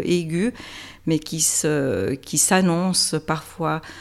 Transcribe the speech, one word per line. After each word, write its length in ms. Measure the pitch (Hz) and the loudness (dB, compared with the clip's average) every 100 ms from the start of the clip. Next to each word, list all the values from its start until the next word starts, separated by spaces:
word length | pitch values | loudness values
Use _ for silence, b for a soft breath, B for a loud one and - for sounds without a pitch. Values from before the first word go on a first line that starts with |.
| - | 2
aigu, 480 | 175 160 165 226 B B B B B - | 2 0 0 0 B B B B B 0
mais 140 | 156 | 0
qui 220 | 156 160 | 0 -2
se, 720 | - - 156 151 135 95 98 | 0 2 2 2 2 0 0
qui 240 | 139 - - | -2 -2 0
s'annonce 800 | - 185 185 170 185 175 - 156 - | 4 4 4 4 2 0 0 -2 -2
parfois, 540 | 160 - - 160 156 B B | -4 -6 -4 -2 -2 B B